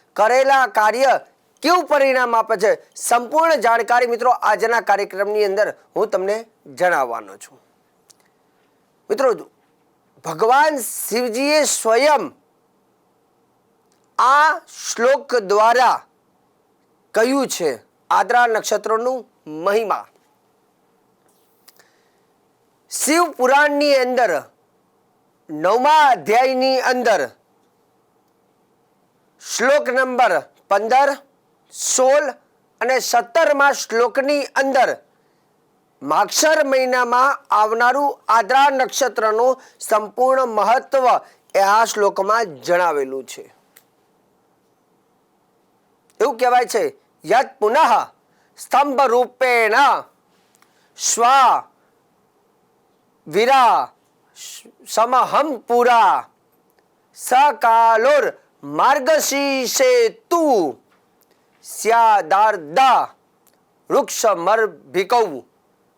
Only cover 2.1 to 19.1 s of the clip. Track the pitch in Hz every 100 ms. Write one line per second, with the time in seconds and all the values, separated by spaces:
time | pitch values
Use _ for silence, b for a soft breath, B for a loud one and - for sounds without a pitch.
2.1 | 254 240 226 226 214 208 160 b b -
3.1 | 240 233 302 330 294 226 233 220 240 247
4.1 | 233 240 233 - 208 226 233 - 202 202
5.1 | 190 202 214 202 196 190 - b 165 214
6.1 | 196 190 220 226 _ - 127 180 160 127
7.1 | 113 101 101 - 131 _ _ _ _ _
8.1 | _ _ _ _ _ _ _ _ _ -
9.1 | 208 262 185 - _ _ _ _ _ _
10.1 | _ - 160 220 269 311 294 214 - -
11.1 | 226 247 220 285 302 269 - 220 233 294
12.1 | 285 156 - _ _ _ _ _ _ _
13.1 | _ _ _ _ _ _ _ _ _ _
14.1 | - 240 285 311 311 - - - - 240
15.1 | 269 - 240 190 202 226 240 233 135 -
16.1 | _ _ _ _ _ _ _ _ _ _
17.1 | 208 240 277 254 - 160 113 _ _ -
18.1 | 185 196 240 240 220 - 208 214 220 247